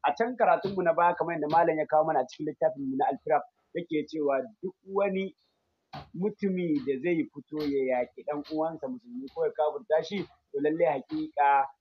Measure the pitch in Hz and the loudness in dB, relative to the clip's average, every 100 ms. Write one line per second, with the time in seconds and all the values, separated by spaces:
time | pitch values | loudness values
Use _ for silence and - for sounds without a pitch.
0 | 147 - 233 240 202 170 196 190 175 160 | -2 0 -2 2 4 4 0 -2 0 4
1 | 175 175 170 170 147 160 170 156 151 156 | 4 2 -2 -2 2 4 4 2 2 2
2 | 160 151 127 - 151 - 160 143 135 131 | 4 2 0 -4 -8 0 -2 0 -4 0
3 | - 139 - 147 - _ _ 170 170 156 | 0 -2 0 0 0 _ _ -8 -4 -4
4 | 147 156 143 135 123 - 185 - 190 196 | -4 -2 0 0 -2 -8 -12 -12 -4 0
5 | 196 190 190 - _ _ _ _ _ - | 0 0 -4 -8 _ _ _ _ _ -16
6 | - 160 202 208 196 185 175 147 127 131 | -12 -4 -4 -2 -2 0 0 0 0 -2
7 | 170 170 - 147 - 151 147 139 131 127 | 0 0 -2 -6 -10 -4 -2 0 0 0
8 | 123 - 139 147 147 156 160 160 131 127 | -2 -6 -8 -6 -6 -4 -4 -4 -8 -10
9 | 120 123 135 165 156 - 151 147 117 156 | -12 -12 -10 -2 -2 0 -2 -2 0 0
10 | 160 202 160 _ _ 143 151 160 170 139 | 0 -6 -6 _ _ -2 0 2 2 0
11 | - 156 156 - 143 139 139 - | -4 -8 -6 2 4 4 2 -6